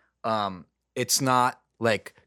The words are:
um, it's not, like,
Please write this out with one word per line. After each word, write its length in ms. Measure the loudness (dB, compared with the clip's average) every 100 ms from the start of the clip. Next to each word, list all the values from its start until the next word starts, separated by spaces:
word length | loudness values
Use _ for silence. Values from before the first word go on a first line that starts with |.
| _ _
um, 440 | -4 -2 -2 -6 -16 _ _
it's 260 | -8 -2 0
not, 400 | 2 2 2 -2 _ _
like, 360 | 0 0 -4 -20